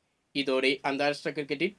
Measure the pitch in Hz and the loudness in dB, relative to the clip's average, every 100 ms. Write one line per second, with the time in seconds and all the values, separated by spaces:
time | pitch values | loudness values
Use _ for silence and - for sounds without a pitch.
0 | _ _ _ 139 135 131 131 139 143 135 | _ _ _ -2 0 2 2 2 0 0
1 | 147 143 160 147 139 143 185 | 0 0 -4 -4 -4 -2 -2